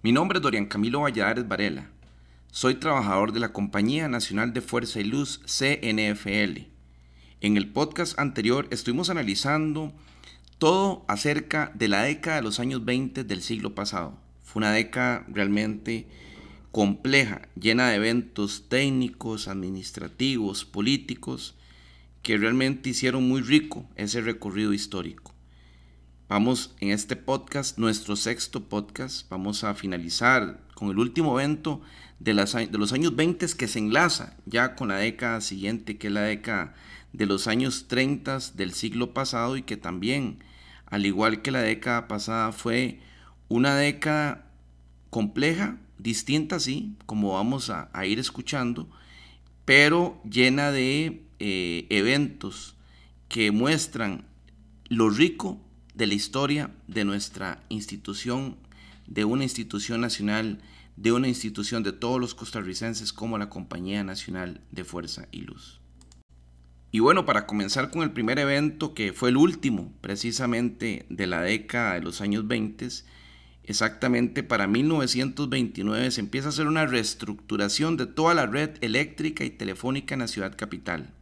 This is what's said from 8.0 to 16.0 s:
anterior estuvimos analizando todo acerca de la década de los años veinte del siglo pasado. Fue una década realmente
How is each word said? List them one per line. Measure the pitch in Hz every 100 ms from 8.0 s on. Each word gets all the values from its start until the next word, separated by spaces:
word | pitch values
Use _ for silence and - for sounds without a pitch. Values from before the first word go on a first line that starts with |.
| 165 -
anterior | 143 - 107 131 135
estuvimos | 120 - 127 175
analizando | 170 117 98 139 151 156 151 151 - - - - - - -
todo | 160 185 196 175 -
acerca | 104 147 147 - 156 147 -
de | 113
la | 101
década | 120 151 160 156
de |
los | 113 104
años | 123 131
veinte | 113 127 131 131
del | 113 95
siglo | - 113 101 104
pasado. | 101 95 80 67 - -
Fue | - 110
una | 107
década | 107 113 127 123 117 -
realmente | 98 101 101 107 107 - 113